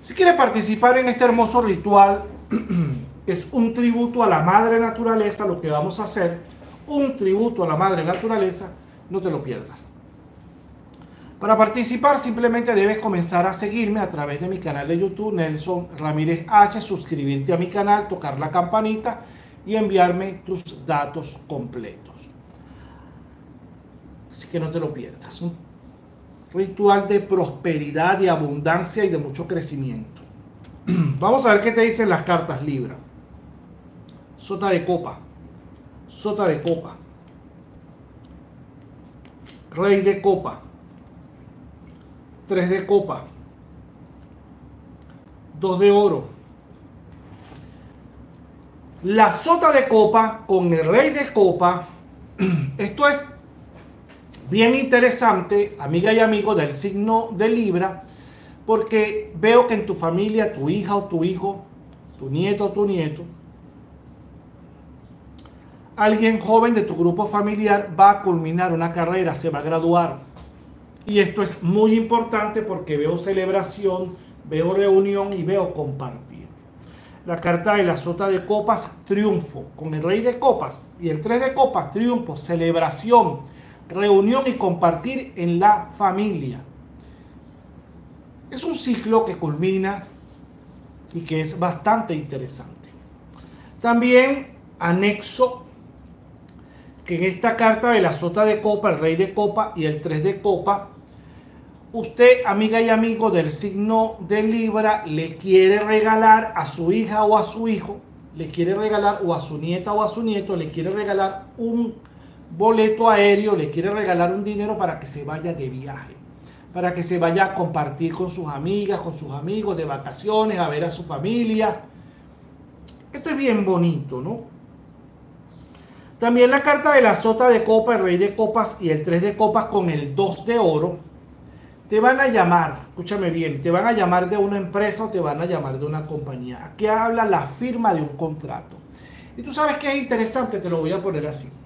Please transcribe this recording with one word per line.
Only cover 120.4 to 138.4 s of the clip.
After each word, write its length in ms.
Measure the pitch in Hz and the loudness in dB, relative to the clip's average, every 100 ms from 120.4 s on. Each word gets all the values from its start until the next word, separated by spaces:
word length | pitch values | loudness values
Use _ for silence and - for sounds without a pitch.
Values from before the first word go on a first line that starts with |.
| 220 190 | 0 -2
a 100 | 156 | -2
ver 160 | 147 170 | -2 -4
a 60 | |
su 120 | - | -6
familia. 760 | - 139 180 240 226 214 214 214 - - - - - - - - - - - - - | -10 -6 -2 -2 0 0 0 -2 -12 -20 -20 -20 -20 -20 -20 -20 -20 -20 -20 -20 -18
Esto 180 | 285 320 | -12 -6
es 80 | 294 | -2
bien 280 | 269 214 190 | 0 2 2
bonito, 560 | 180 170 143 135 127 | 2 2 0 -6 -8
¿no? 320 | 151 233 - - - - - - - - - - - - - - - - - - | -8 -10 -12 -20 -20 -20 -20 -20 -20 -20 -20 -20 -20 -20 -20 -20 -20 -20 -20 -2
También 320 | 233 240 247 | 2 6 6
la 100 | 269 | 6
carta 320 | 285 285 302 | 4 2 6
de 80 | 285 | 6
la 140 | 233 196 | 6 4
sota 340 | 226 220 247 | 0 4 6
de 140 | 226 | 4
copa, 320 | 226 220 220 226 | 4 2 4 0
el 80 | |
rey 140 | 185 175 | 2 2
de 180 | 202 196 | 0 0
copas 420 | 220 - - - | 0 0 -2 -4
y 100 | 175 | -2
el 140 | 151 | -2
tres 180 | 156 170 | 0 0
de 140 | 202 208 | 0 2
copas 300 | 220 226 - | 2 2 0
con 240 | 202 175 | 0 0
el 260 | 151 139 139 | -2 -4 -2
dos 300 | 196 - 214 | -2 -2 -2
de 120 | 233 | 2
oro, 420 | 190 151 170 - - - - - - - - - - | 2 2 -2 -6 -14 -20 -20 -20 -20 -20 -20 -20 -2
te 100 | 214 | 2
van 200 | 240 262 | 4 4
a 80 | 269 | 2
llamar, 580 | 226 175 175 156 135 - | 4 4 4 2 -6 -14
escúchame 400 | - 175 208 180 | -14 -8 -2 -2
bien, 320 | 165 160 135 | -2 -4 -4
te 80 | 170 | 0
van 160 | 175 226 | 0 2
a 60 | |
llamar 380 | 220 185 180 180 | 2 2 2 0
de 80 | 208 | 0
una 200 | 196 202 | 0 -2
empresa 480 | 185 202 208 196 220 | -4 -2 -2 -2 -4
o 40 | |
te 100 | 190 | -4
van 220 | 156 147 | -4 -4
a 40 | 175 | -4
llamar 320 | 165 135 131 | -4 -4 -6
de 60 | 147 | -6
una 200 | 156 156 | -8 -8
compañía. 580 | 147 139 123 123 123 - | -10 -10 -12 -12 -14 -16
Aquí 220 | - 214 | -4 0
habla 380 | 214 226 233 220 | 2 0 0 0
la 220 | 170 135 | 0 -2
firma 460 | - 247 226 226 | -8 -6 -2 0
de 80 | 165 | 0
un 80 | 147 | -4
contrato. 680 | - 160 151 | -6 -8 -8